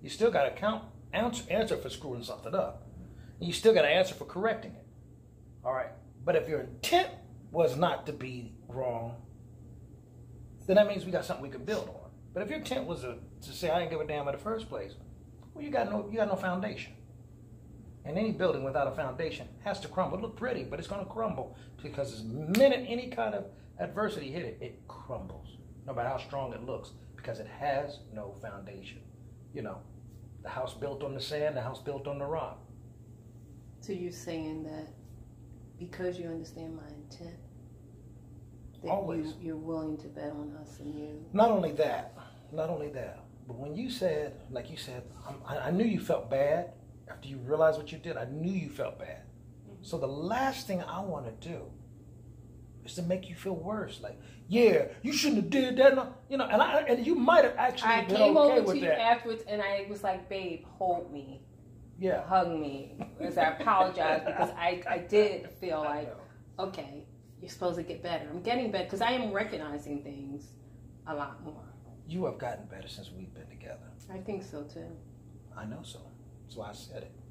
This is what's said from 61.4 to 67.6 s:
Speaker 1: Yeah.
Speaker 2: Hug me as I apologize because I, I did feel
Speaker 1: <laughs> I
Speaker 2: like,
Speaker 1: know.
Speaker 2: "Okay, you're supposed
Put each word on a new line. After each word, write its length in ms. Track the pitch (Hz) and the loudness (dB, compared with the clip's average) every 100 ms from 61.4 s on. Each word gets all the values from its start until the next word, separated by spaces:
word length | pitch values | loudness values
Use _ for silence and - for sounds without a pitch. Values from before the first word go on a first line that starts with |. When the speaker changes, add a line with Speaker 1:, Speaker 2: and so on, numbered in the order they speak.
| - - - - - - | -16 -20 -20 -18 -18 -2
Speaker 1:
Yeah. 260 | 185 - - | 2 2 4
Speaker 2:
Hug 220 | 185 175 | 4 4
me 460 | 165 147 139 139 - - - | 0 -4 -6 -10 -10 -10 -6
as 180 | 175 170 | -2 4
I 60 | 160 160 | 4 4
apologize 640 | 233 196 185 180 156 156 - | 4 6 6 4 2 2 0
because 240 | - - | 0 0
I, 320 | - 170 175 - | 2 0 0 -2
I 100 | 175 | -2
did 500 | - 208 208 185 - - | 4 6 6 4 -6 -8
feel 180 | 180 156 | -2 0
Speaker 1:
<laughs> 80 | 151 | 0
I 80 | 147 | -2
Speaker 2:
like, 80 | - | -4
Speaker 1:
know. 560 | - - - - - 190 | -10 -16 -20 -16 -4 -4
Speaker 2:
"Okay, 380 | 175 139 143 - - - - | -4 -10 -12 -16 -20 -20 -16
you're 80 | 185 | -14
supposed 260 | - | -2